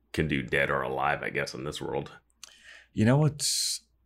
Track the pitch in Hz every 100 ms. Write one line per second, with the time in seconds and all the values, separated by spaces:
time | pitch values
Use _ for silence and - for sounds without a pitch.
0 | _ - 78 69 62 69 69 69 64 67
1 | 71 71 53 71 71 64 71 - 67 67
2 | 73 - _ _ - - - - _ -
3 | 107 139 151 - - - - - _ _